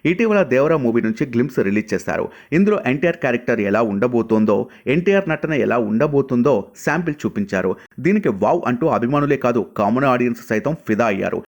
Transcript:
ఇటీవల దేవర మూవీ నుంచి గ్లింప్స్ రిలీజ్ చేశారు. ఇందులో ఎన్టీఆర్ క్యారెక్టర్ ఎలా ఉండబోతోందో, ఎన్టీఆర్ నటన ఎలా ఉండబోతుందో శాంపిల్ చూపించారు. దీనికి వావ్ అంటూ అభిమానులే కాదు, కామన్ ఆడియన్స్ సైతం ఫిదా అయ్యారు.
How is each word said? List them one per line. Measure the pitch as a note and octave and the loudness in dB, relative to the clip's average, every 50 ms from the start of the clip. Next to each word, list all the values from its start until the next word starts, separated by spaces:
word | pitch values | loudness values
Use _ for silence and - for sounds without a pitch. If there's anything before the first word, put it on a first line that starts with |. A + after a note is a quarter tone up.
| - | 0
ఇటీవల | D3+ F3+ F#3 A#3 A3 G#3 G3+ | -2 0 0 0 2 2 0
దేవర | F3+ B2 B2+ B2+ C#3 D#3+ E3 | 2 2 2 2 2 2 2
మూవీ | D3+ B2+ A#2 A2+ A#2 | 2 2 2 2 2
నుంచి | A2 A2+ A2 - D#3 | 0 0 -2 -2 -4
గ్లింప్స్ | C3+ A#2 A#2 A#2+ D3 - - | -2 0 -2 -2 0 0 -2
రిలీజ్ | G#2+ G2 G2+ G#2 G#2 - G2+ | 0 0 0 -2 -2 -2 -6
చేశారు. | F2 - - D#2+ E2+ - - - - - _ | -4 -4 -4 -4 -4 -4 -6 -10 -18 -10 _
ఇందులో | C#3+ E3+ G3+ G#3 G#3 - - | 2 2 2 2 2 0 0
ఎన్టీఆర్ | C3 C3+ D3 F3 E3+ E3+ | -2 -2 0 0 -2 -2
క్యారెక్టర్ | - - C3 A#2+ A#2+ A#2+ - B2 G#2+ | -2 -2 -2 -2 -2 -2 -2 -2 0
ఎలా | G2+ G2 G2+ A2 | 0 0 2 0
ఉండబోతోందో, | A#2+ G#2+ G2+ G2 A#2 B2+ B2 A#2 A2 - A2+ G#2+ A2 G#2+ G#2 G#2 A#2+ - - - _ | 0 0 0 -2 -2 0 0 0 0 2 2 2 4 2 2 0 -2 -6 -12 -8 _
ఎన్టీఆర్ | A#2 C3 F3 F3 G3+ G3 G3 G3 D#3+ | 0 0 0 2 2 2 2 0 0
నటన | D#3 - - D#3 | -4 -4 -2 -2
ఎలా | D#3 C3+ G#2 G#2+ A2 B2 | 0 0 0 2 0 0
ఉండబోతుందో | A#2 G#2 G#2+ A#2 C#3+ D3+ C#3+ C#3 C3+ C3+ C3 A#2+ A#2+ C#3+ C3 G2+ F#2+ - _ - - | 0 0 0 0 0 2 2 0 0 2 0 2 2 2 2 2 0 -6 _ -6 -4
శాంపిల్ | D#3+ D3 E3 E3+ E3+ D3 - - | -2 -2 -2 -2 -4 -6 -4 -6
చూపించారు. | G#2+ - G#2+ G2+ F#2+ G2+ F#2+ F2+ F#2 F#2 - - _ _ - | -6 -4 -4 -4 -2 -2 -2 -2 -2 -4 -4 -10 _ _ -2
దీనికి | B2+ E3+ G#3 G#3+ - C#3+ | 0 2 2 2 2 0
వావ్ | G#2+ F#2 G#2 A2+ D#3 F3 - | 0 0 0 0 0 0 0
అంటూ | A#2+ B2 A#2+ D#3+ | -2 -2 0 0
అభిమానులే | D#3+ B2 G#2 A#2 A#2+ C#3+ C#3+ C#3+ C#3+ C#3+ | 0 0 0 0 0 0 0 0 -2 -2
కాదు, | C3 - A#2+ A#2+ A#2+ G2 - - - | -2 -2 0 0 0 -2 -4 -2 -2
కామన్ | G#2 G2+ A2+ B2+ C#3 | 0 0 2 2 2
ఆడియన్స్ | C3+ B2 B2 B2+ B2 A#2+ - - - | 2 2 2 0 -2 -2 -6 -6 -4
సైతం | A2+ - G3+ C#3 D#3+ - _ - | -4 -2 -2 -4 -6 -6 _ -4
ఫిదా | G#2+ G2+ A#2 | 0 0 0
అయ్యారు. | A2+ G2+ G2 G2 F#2 F2+ F2+ - _ _ | 0 0 -2 -2 -4 -4 -6 -8 _ _